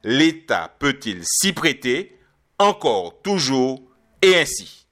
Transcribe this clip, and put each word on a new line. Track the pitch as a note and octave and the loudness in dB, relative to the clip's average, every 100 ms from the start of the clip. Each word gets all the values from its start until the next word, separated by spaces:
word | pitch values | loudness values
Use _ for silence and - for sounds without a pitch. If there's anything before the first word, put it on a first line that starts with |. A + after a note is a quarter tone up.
l'État | G#2+ C3 D#3+ D#3+ - G2+ E2 _ | -2 2 2 0 -4 -4 -4 _
peut-il | C#3+ C3 A2+ F#2 | -4 -4 -8 -8
s'y | E2+ - F#3+ | -6 -2 -2
prêter, | F3 E3 C3 B2+ C3 G3 _ _ _ _ _ | 0 -4 -2 -4 -4 -4 _ _ _ _ _
encore, | G3+ G3+ D3 G#2 F2 - | 0 2 0 0 -2 -10
toujours | G2 G3 C3 C3+ B2+ C3 _ _ _ _ | -4 -2 0 0 0 -2 _ _ _ _
et | F#3 F#3 | 4 4
ainsi ? | D3 - - - _ | 2 -4 -12 -20 _